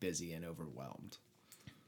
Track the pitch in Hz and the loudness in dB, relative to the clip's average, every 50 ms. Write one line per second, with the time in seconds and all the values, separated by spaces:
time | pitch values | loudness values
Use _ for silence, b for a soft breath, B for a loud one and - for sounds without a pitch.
0 | - 92 87 - 87 82 82 80 85 82 82 82 82 76 62 58 65 64 50 - | 4 4 6 4 4 2 2 0 0 0 0 0 -2 -2 -2 -2 -4 -4 -4 -6
1 | - 95 - - - - b b b b b b b b b b b | -6 -8 -8 -10 -12 -18 b b b b b b b b b b b